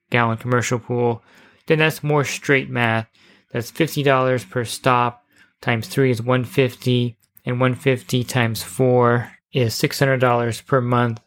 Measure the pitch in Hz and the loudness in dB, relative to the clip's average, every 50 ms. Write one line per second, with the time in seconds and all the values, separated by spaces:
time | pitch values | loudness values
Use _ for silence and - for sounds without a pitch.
0 | _ _ - 123 120 113 113 110 - 123 123 120 110 - 131 117 - - 123 120 | _ _ 0 0 2 0 -2 -4 -2 -2 0 0 0 -2 -4 -6 -4 -4 -4 -2
1 | 120 120 117 113 - _ _ - - _ _ _ _ - 165 151 156 160 156 - | 0 -2 -2 -4 -10 _ _ -20 -20 _ _ _ _ 0 0 2 2 0 -2 -2
2 | - 147 151 147 135 - - - - - 143 131 139 135 127 123 120 113 113 113 | -2 0 0 0 0 -2 -4 -6 0 0 2 2 0 -2 -2 0 0 2 2 0
3 | 113 - _ _ _ _ _ _ _ _ - 123 113 - - - 165 147 - 147 | -2 -6 _ _ _ _ _ _ _ _ -8 -6 -6 -6 -4 -2 -2 -2 -2 0
4 | 135 143 135 131 131 131 127 123 - - - 127 117 - - - - 135 123 120 | 2 2 4 4 2 2 0 -2 -4 -4 -6 -6 -4 -4 -8 -2 0 2 2 2
5 | 120 123 - - _ _ _ _ _ _ _ _ - 127 120 113 110 - - 139 | 2 0 -4 -8 _ _ _ _ _ _ _ _ -4 -2 -2 -2 -4 -4 0 0
6 | 135 131 123 110 117 123 127 127 123 - - - 131 120 - - - 127 123 123 | 2 2 2 0 0 0 0 0 -2 -2 0 0 0 0 -2 -4 -2 0 0 0
7 | 120 120 117 _ _ _ _ _ _ 127 123 123 127 127 123 117 - 139 131 117 | 0 -2 -6 _ _ _ _ _ _ -6 -2 0 0 0 0 0 0 0 0 0
8 | - - - 127 117 - - 127 117 113 113 95 - - - - 131 127 123 123 | -2 -2 -2 -2 -2 -2 0 0 0 0 -2 -6 -8 -8 -2 0 2 2 4 4
9 | 120 117 120 120 110 - - _ _ _ - 147 123 110 - - - 151 - - | 4 4 2 0 -2 -6 -12 _ _ _ -2 -2 -2 -2 0 -2 -2 -4 0 0
10 | 143 135 135 127 127 123 120 120 120 117 113 - - - 143 131 120 120 123 120 | 0 2 2 2 2 2 2 2 0 -2 -4 -6 -4 -2 0 0 2 2 2 2
11 | 120 120 113 113 - | 2 0 -2 -6 -12